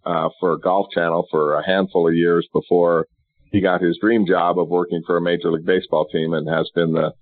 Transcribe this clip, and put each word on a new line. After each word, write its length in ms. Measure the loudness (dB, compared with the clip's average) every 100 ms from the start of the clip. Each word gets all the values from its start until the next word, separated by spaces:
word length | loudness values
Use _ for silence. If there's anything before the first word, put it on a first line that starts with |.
| -4
uh, 240 | -2 -2 -2
for 180 | -2 -2
Golf 300 | 0 0 -2
Channel 360 | -2 0 -2 -2
for 240 | 0 0
a 120 | 0 0
handful 420 | 0 0 0 2
of 80 | 2
years 320 | 2 2 0
before 540 | -4 0 2 2 0 -2 _ _ _ _
he 100 | 0
got 200 | 0 0
his 160 | 0 0
dream 240 | 2 2 2
job 340 | 2 2 0
of 100 | 0
working 320 | -2 -2 -4 -2
for 120 | -2
a 40 |
Major 300 | 0 -2 -2
League 140 | -2 0
Baseball 420 | -2 0 -2 -2
team 260 | -2 -2
and 160 | -2 -2
has 200 | -2 -2
been 200 | -2 0
the, 200 | 0 -2 -6